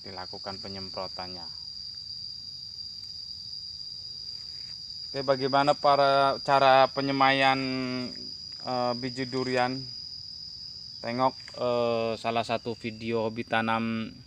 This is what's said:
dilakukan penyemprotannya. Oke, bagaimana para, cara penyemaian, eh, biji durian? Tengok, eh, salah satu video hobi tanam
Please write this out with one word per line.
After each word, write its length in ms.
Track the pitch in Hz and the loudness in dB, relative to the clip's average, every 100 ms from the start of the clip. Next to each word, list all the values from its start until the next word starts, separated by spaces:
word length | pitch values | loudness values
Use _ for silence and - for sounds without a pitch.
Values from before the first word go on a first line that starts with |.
dilakukan 560 | 104 92 92 101 101 98 | -12 -10 -10 -10 -10 -10
penyemprotannya. 880 | 101 98 95 98 92 - 90 90 85 - - - - - - - - - - - - - - - - - - - - - - - - - - - - - - - - - - - - | -10 -10 -10 -8 -8 -8 -10 -10 -12 -12 -12 -12 -12 -12 -12 -10 -10 -10 -12 -12 -12 -10 -10 -8 -10 -10 -10 -10 -10 -10 -8 -10 -10 -10 -10 -10 -10 -10 -10 -10 -10 -10 -10 -10 -8
Oke, 160 | 139 | -4
bagaimana 480 | 135 135 135 139 143 | 2 2 4 4 4
para, 640 | 147 147 143 139 139 139 117 | 4 6 6 6 6 4 2
cara 480 | - 139 135 131 131 | 4 6 10 10 8
penyemaian, 680 | - 139 139 135 135 135 135 131 131 127 127 123 - - - - - 127 | 4 0 6 6 8 6 4 2 -2 -2 -4 -6 -8 -12 -14 -14 -12 -4
eh, 260 | 127 123 120 | 0 0 0
biji 300 | 131 123 131 | -4 -4 -4
durian? 480 | 131 127 127 123 131 127 - - - - - - - - - - - | -2 0 2 2 0 -8 -12 -12 -14 -14 -14 -14 -14 -16 -16 -16 -10
Tengok, 380 | 113 120 131 - - - | -6 0 0 0 -16 -4
eh, 480 | 123 120 117 117 113 110 | 0 2 2 2 0 -2
salah 240 | 117 117 | 0 0
satu 320 | 113 113 120 113 | 0 -2 -2 -6
video 480 | 120 110 113 113 | -6 -6 -2 0
hobi 240 | 110 113 117 | -2 -4 0
tanam 640 | 113 113 113 113 113 110 - | 0 2 0 0 -4 -6 -12